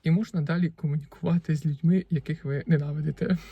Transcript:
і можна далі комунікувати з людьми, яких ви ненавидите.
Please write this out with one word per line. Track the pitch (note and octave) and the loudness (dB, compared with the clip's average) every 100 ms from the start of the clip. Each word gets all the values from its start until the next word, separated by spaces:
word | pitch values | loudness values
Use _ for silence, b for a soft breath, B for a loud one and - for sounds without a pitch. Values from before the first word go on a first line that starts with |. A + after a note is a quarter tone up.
і | - | 2
можна | E3+ A3 F3 | 2 0 -4
далі | D3 E3+ F3 | -2 0 0
комунікувати | - D#3 D3 C#3+ - E3 E3+ - | -2 -4 -4 -6 -6 0 0 0
з | D3+ | -2
людьми, | D#3 C#3+ E3 F#3 - | -2 0 2 2 0
яких | D3+ - D#3+ | -4 -4 -6
ви | C#3 C#3 - | -4 -6 2
ненавидите. | D3+ C#3+ D3 D3+ - - F3 B | 0 0 -4 -4 -4 -2 -2 B